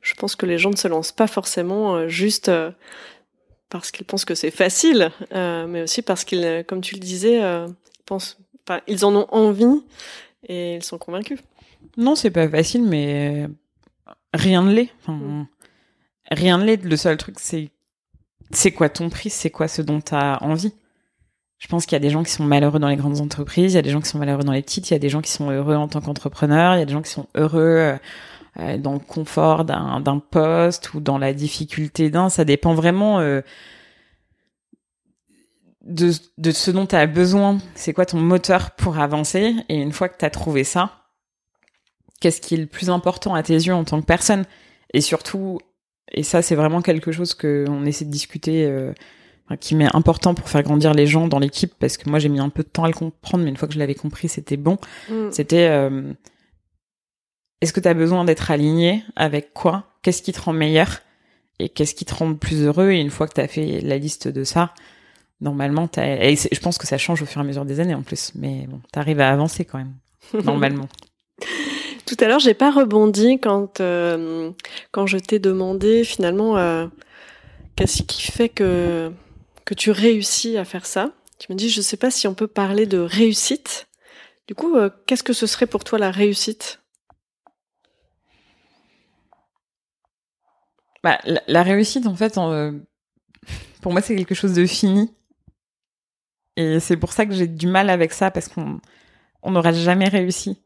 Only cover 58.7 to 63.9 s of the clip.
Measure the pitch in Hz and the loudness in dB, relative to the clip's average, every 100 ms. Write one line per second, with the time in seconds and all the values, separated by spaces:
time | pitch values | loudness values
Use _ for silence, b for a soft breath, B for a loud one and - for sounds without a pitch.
58.7 | 165 170 214 214 - 156 147 147 - 180 | 2 2 0 -4 -4 -2 -2 -8 -2 0
59.7 | 185 - _ - 175 - - - 160 151 | 0 -8 _ -2 -2 -6 -6 -4 0 2
60.7 | 156 185 - _ _ _ _ _ _ 85 | 4 2 -2 _ _ _ _ _ _ -8
61.7 | - 151 - - - 165 151 - 156 147 | -2 -4 -4 -10 -4 -4 -2 -2 0 0
62.7 | 156 196 185 147 - 156 - 139 - 151 | 2 2 2 -2 -4 -4 -2 -4 -4 -4
63.7 | - 143 | -4 -4